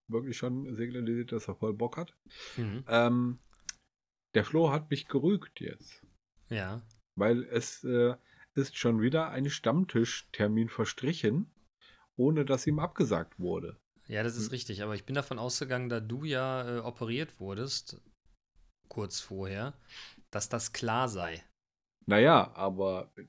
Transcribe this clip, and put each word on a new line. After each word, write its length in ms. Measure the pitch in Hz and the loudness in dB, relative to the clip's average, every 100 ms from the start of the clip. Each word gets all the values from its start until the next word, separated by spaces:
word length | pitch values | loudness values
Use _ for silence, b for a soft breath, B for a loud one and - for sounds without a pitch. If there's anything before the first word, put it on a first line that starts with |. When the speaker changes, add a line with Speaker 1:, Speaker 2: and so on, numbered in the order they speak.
| - | -6
Speaker 1:
wirklich 300 | 113 135 117 | -4 -4 -4
schon 360 | 127 127 135 110 | -2 -4 -4 -6
signalisiert, 560 | 120 123 117 120 117 | -4 -2 -2 -2 -2
dass 160 | 117 - | -4 -6
er 80 | 98 | -4
voll 180 | 110 | -2
Bock 240 | 104 117 - | 0 -2 -4
hat. 180 | 175 _ - B B B | -10 _ -20 B B B
Speaker 2:
Mhm. 260 | 113 110 135 | -4 -4 2
Speaker 1:
Ähm, 520 | 117 120 123 123 123 _ _ - - _ _ _ _ _ 110 | 4 6 4 0 -4 _ _ -18 -18 _ _ _ _ _ 2
der 100 | 104 | 4
Flo 260 | 156 160 | 4 4
hat 200 | 147 151 | 2 -2
mich 160 | 139 - | -4 0
gerügt 520 | 139 151 208 - - | 2 4 2 -2 -10
jetzt. 460 | 76 73 - - - _ _ _ _ | -10 -10 -18 -20 -20 _ _ _ _
Speaker 2:
Ja. 320 | 113 92 113 - - _ - | -6 -4 -6 -12 -20 _ 0
Speaker 1:
Weil 280 | 104 120 127 | 4 4 2
es, 380 | 120 - - | -4 -4 -8
äh, 320 | 127 120 120 123 b b b - | -2 4 4 2 b b b -4
ist 220 | 135 - | -4 0
schon 240 | 123 113 | 2 4
wieder 280 | 113 160 160 | 4 2 0
ein 200 | 131 139 | -2 -4
Stammtischtermin 1200 | - 113 151 185 117 117 - - - 104 107 113 | 0 2 4 2 2 0 -2 -10 0 2 2 0
verstrichen, 840 | - 107 - 131 175 107 139 220 _ _ _ b b b - | 0 -4 -2 -4 0 0 0 -2 _ _ _ b b b 0
ohne 260 | 131 156 139 | 2 4 2
dass 220 | 131 - | 0 2
ihm 100 | 151 | 0
abgesagt 600 | 160 - 135 90 82 - | -2 0 2 2 -2 -6
wurde. 400 | 90 85 87 - _ _ - | -4 -4 -6 -12 _ _ -8
Speaker 2:
Ja, 140 | 107 | -4
das 120 | 113 117 | -4 -4
ist 100 | 110 | -6
Speaker 1:
Hm. 60 | |
Speaker 2:
richtig, 320 | 123 - 98 | -6 -8 -6
aber 100 | 107 104 | -6 -6
ich 100 | - | -4
bin 100 | 139 | -6
davon 240 | 135 120 | -4 -6
ausgegangen, 500 | 123 - 135 123 123 | -4 -4 -4 -4 -2
da 100 | 117 | -4
du 240 | 107 123 156 | -4 -6 -4
ja, 520 | 135 131 131 120 120 | -2 -2 -4 -4 -4
äh, 20 | |
operiert 580 | 117 120 113 123 160 - | -6 -6 -4 -4 -6 -10
wurdest, 640 | 95 98 135 - - - - _ _ _ _ _ _ _ _ | -10 -8 -6 -6 -8 -16 -20 _ _ _ _ _ _ _ _
kurz 300 | - 101 - | -8 -6 -8
vorher, 520 | - 95 95 98 127 143 B B B B - | -8 -8 -6 -6 -8 -10 B B B B -10
dass 180 | 104 - | -6 -4
das 240 | 110 - | -4 -6
klar 340 | - 113 117 127 | -4 0 0 0
sei. 360 | 98 85 80 - _ _ _ _ _ - | -2 -6 -8 -14 _ _ _ _ _ 4
Speaker 1:
Naja, 440 | 104 135 147 92 - | 8 10 8 6 0
aber 580 | 98 92 95 92 - - | -2 2 0 0 -6 -14